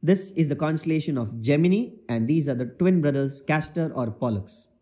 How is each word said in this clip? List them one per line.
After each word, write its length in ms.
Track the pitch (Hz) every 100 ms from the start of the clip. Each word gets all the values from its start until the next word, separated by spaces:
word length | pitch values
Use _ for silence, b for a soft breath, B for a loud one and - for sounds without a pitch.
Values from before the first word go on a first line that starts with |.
This 280 | 151 190 -
is 180 | - 156
the 60 | 143
constellation 600 | 156 160 160 156 147 135
of 240 | 113 113
Gemini, 500 | 113 143 175 196 240 - -
and 180 | 117 113
these 200 | 160 143
are 80 | 123
the 100 | 123
twin 360 | - 180 180
brothers 400 | 147 139 139 135 -
Castor 440 | 156 156 - 160 -
or 160 | 120
Pollux. 560 | 110 123 104 - - - _